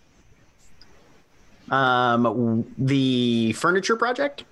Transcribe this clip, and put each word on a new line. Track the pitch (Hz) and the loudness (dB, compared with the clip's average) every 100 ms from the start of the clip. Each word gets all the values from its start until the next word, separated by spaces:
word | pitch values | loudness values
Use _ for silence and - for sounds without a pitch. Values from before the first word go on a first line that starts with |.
| _ _ _ - - _ - - - - - - _ _ - - - | _ _ _ -20 -20 _ -20 -20 -20 -20 -20 -20 _ _ -20 -20 -4
Um, | 131 131 123 123 120 | 0 2 2 2 2
w-, | 120 110 117 113 117 - | 2 0 0 -2 -4 -4
the | 131 139 131 123 120 117 113 | 0 2 0 0 0 0 0
furniture | 110 165 190 185 226 | 0 0 0 -2 -2
project? | 240 247 285 - - | -2 -2 -4 -6 -18